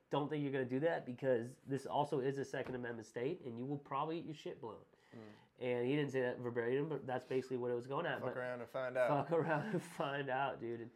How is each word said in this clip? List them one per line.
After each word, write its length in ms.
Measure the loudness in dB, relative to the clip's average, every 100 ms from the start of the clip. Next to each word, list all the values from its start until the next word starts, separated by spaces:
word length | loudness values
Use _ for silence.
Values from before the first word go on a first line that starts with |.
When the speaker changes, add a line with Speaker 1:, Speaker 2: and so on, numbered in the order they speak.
| -2
Speaker 1:
"Don't 180 | 0 2
think 140 | 0
you're 100 | 0
gonna 120 | 0
do 160 | 2 2
that 240 | 2 2 -2
because 480 | -2 4 4 2 -8 -4
this 180 | -2 0
also 340 | 0 2 2
is 160 | 2 0
a 60 |
Second 300 | -2 -4 -4
Amendment 320 | -4 -4 -6 -6
state, 360 | -4 -2 -2
and 120 | -6 -6
you 60 | -4
will 120 | -4
probably 380 | -4 -4 -2 -4
get 80 | -6
your 80 |
shit 260 | -8 -8 -8
blown." 220 | -8 -10 -16 -20 -20
Speaker 2:
Mm. 40 | -16 -16 -18 -20 -6
Speaker 1:
And 260 | 0 2 4
he 100 | 2
didn't 160 | 2
say 80 | 2
that 160 | 2 0
verbatim, 500 | -2 0 2 2 2
but 180 | -2 -2
that's 180 | -4 0
basically 300 | 0 0 0
what 120 | 0
it 40 |
was 120 | 0 0
going 180 | -2 0
at. 140 | 0
Speaker 2:
Fuck 140 | -2
Speaker 1:
But 40 | -2
Speaker 2:
around 220 | -2 -4
and 80 | -4
find 260 | -2 0 4
out. 300 | 4 4 4
Speaker 1:
fuck 100 | 2
around 300 | 4 2 2
and 100 | -2
<laughs> 160 | -4 -2
find 300 | -2 0 0
out, 300 | 2 2 0
dude. 200 | -4 -4
And 80 | -6